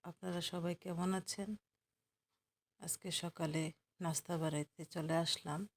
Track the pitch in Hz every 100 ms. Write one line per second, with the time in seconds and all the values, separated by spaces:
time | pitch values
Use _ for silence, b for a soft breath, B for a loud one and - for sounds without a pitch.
0 | 180 - 185 175 165 180 175 175 185 170
1 | 180 190 - - 202 214 _ _ _ _
2 | _ _ _ _ _ _ _ _ 170 -
3 | 185 - 175 - 160 160 160 - _ _
4 | 175 160 - 170 160 151 147 - 160 175
5 | 156 165 165 - - 151 208